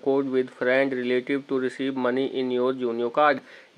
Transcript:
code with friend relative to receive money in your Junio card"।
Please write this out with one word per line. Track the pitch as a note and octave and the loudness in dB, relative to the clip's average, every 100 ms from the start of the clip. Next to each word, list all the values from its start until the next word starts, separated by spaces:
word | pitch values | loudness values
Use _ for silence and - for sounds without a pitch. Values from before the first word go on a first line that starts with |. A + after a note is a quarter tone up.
| C#3 | 2
code | C3+ C#3 | 0 2
with | C3 B2+ - | 0 -2 -2
friend | B2+ C3 C#3 B2+ | 2 2 2 0
relative | B2 B2 B2 C#3 C#3 | 0 0 0 -4 -2
to | C3+ B2+ | -2 -2
receive | B2+ C3+ C3 B2 | -4 -4 -2 0
money | B2+ C3+ | 0 -2
in | C3 B2+ B2 | -2 -2 0
your | B2+ C3 | 0 0
Junio | B2 A#2 A#2+ D3 | -4 -2 -2 2
card"। | D3 C3 - - - | 4 2 -4 -20 -14